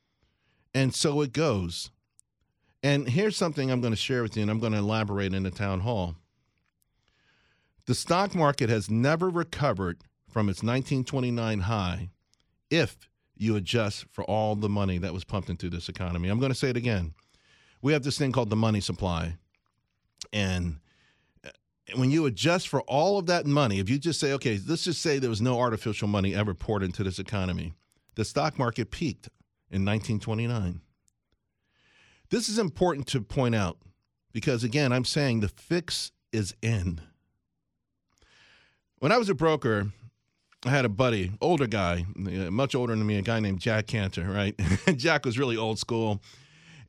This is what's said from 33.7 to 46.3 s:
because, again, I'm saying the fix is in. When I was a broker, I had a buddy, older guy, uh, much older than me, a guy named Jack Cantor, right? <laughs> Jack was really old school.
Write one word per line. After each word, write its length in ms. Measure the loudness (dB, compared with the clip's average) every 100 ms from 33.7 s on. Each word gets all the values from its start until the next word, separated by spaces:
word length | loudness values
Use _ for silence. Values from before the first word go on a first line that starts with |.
| -2 -16 _ _ _ _
because, 300 | -4 0 0
again, 280 | 2 2 2
I'm 140 | 2 0
saying 360 | 0 2 2
the 60 | 0
fix 640 | -4 -4 -4 -2 -6 -8 _ _
is 240 | -4 -4 -2
in. 400 | -2 0 0 -4 -10 _ _ _ _ _ _ _ _ _ _ _ _ _ -20 _ _ _ _ -2
When 140 | 4
I 60 | 4
was 120 | 4
a 60 | 2
broker, 560 | 4 4 2 2 0 -6 -18 _ _ _ _ -8 0
I 40 |
had 160 | 2 2
a 40 |
buddy, 420 | 2 2 2 0 0
older 260 | 2 2 2
guy, 380 | 2 2 0 -2 -6
uh, 340 | -6 -4 -2
much 220 | 0 0
older 220 | 0 0 0
than 100 | 0
me, 120 | 0
a 40 |
guy 180 | 0 0
named 200 | 0 0
Jack 280 | 0 0 0
Cantor, 360 | -2 -2 -4
right? 360 | -4 -2 -2 0 0 2
<laughs> 200 | 2 2
Jack 300 | 2 2 0
was 120 | 0
really 200 | 0 0
old 200 | -2 -2
school. 440 | -2 0 0 -2 -6